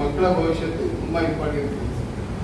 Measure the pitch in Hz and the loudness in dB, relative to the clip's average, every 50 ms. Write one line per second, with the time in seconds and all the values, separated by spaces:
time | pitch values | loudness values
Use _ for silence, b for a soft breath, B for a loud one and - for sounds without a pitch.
0 | 147 143 - 185 185 180 180 160 165 165 160 - 170 165 165 - - - - - | 0 0 2 4 4 4 4 4 4 2 2 0 0 -2 -2 -2 -2 -2 -2 -2
1 | - 160 165 165 160 151 151 143 147 147 147 143 139 - - - - - - - | -2 -2 0 0 2 2 0 0 0 0 0 0 -2 -2 -2 -2 -4 -4 -2 -4
2 | - - - - - - - - | -4 -4 -4 -6 -6 -6 -4 -4